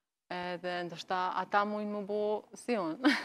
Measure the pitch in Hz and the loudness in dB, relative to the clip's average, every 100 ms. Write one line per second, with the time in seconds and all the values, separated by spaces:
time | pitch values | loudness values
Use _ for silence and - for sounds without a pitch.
0 | _ _ - 180 180 175 180 175 175 170 | _ _ -8 -6 -4 -4 -2 -2 -4 -6
1 | - 185 180 185 185 202 208 208 208 208 | -4 0 0 0 2 2 2 0 -2 -4
2 | 202 208 208 214 - 196 - 220 160 160 | -2 0 0 0 -4 -8 -2 0 0 2
3 | 262 240 | 4 4